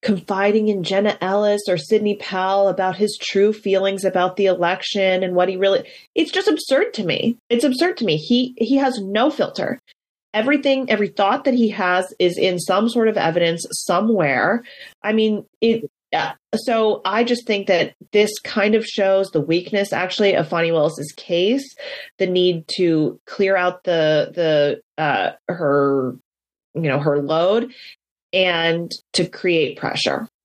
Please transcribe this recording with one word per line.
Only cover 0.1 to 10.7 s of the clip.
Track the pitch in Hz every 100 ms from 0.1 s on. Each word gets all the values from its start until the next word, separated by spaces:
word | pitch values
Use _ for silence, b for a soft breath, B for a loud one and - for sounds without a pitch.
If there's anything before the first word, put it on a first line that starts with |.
| 196 - 190 202 214 214
in | 202
Jenna | 165 190 208 -
Ellis | 185 196 208 208 202
or | 180
Sidney | 156 214 208 202
Powell | - 190 185 196 196
about | 180 190 175
his | 208 -
true | - 196 208
feelings | 214 202 190 196 196
about | 190 185 180 185
the | 196
election | 175 175 185 - 208 190 185
and | 185
what | 180 180
he | 185
really, | 196 196 - B B
it's | - 330
just | 370 381
absurd | 302 - 269 466
to | -
me. | 185 - - 240 -
It's | 240
absurd | 285 254 349 349
to | 214
me. | 151
He, | - 247 254 -
he | 226 277
has | 262 254
no | 190 208 269
filter. | 302 - - - - _ _ _ _ _
Everything, | 214 233 285 285